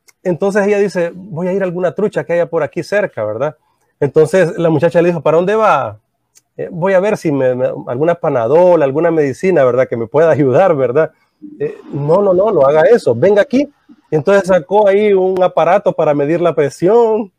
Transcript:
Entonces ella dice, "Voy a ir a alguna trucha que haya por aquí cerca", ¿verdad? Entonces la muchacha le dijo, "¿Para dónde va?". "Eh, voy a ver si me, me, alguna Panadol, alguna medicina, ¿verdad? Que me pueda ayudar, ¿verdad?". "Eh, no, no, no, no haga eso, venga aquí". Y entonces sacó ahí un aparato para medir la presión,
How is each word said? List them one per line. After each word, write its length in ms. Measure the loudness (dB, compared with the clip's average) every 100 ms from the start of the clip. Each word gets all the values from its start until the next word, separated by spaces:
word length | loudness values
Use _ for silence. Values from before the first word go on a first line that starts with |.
| _ _
Entonces 440 | -6 -4 -2 0 0
ella 120 | 0
dice, 320 | -2 -2 -6
"Voy 340 | -8 -14 -8 -6
a 40 |
ir 100 | -4
a 20 |
alguna 300 | -4 -4 -4
trucha 300 | -2 -4 -4
que 100 | -4
haya 140 | -2 -2
por 140 | -4
aquí 200 | -4 -6
cerca", 420 | -4 -4 -4 -6
¿verdad? 320 | -6 -4 -6 -8 _ _ _ _
Entonces 580 | -2 2 2 2 0 0
la 140 | -2
muchacha 320 | 0 0 2
le 60 | 0
dijo, 120 | 0
"¿Para 160 | 0 0
dónde 200 | 0 0
va?". 420 | 2 0 -2 -10 _ _ _ _ _ -12
"Eh, 120 | -10
voy 220 | -6 0
a 80 | 0
ver 160 | 0 -2
si 160 | -2
me, 220 | -2 0
me, 120 | -2 -4 -6 -8
alguna 280 | -4 -2
Panadol, 680 | -2 -2 -2 2 4 4 4
alguna 280 | 2 0 0
medicina, 540 | 0 -2 -2 0 2
¿verdad? 240 | 2 2 -2
Que 80 | -4
me 100 | -4
pueda 240 | 0 2
ayudar, 460 | 2 2 2 2 2
¿verdad?". 360 | 0 0 -2 -6 _ _ -20 -10
"Eh, 200 | -10 -10 -12
no, 300 | -8 0 0
no, 140 | 2
no, 180 | 2 0
no 140 | 2 2
haga 160 | 4
eso, 320 | 4 4 2
venga 260 | 0 2 2
aquí". 260 | 2 -2 -4 _ _ _ _
Y 60 | -4
entonces 320 | 0 0 2
sacó 380 | -2 0 2 2
ahí 280 | 2 2
un 280 | 2 0 0
aparato 500 | 0 2 2 2 0
para 200 | 0 0
medir 300 | 0 0 0
la 120 | 0
presión, 800 | 0 -2 -2 0 2 2 0 -6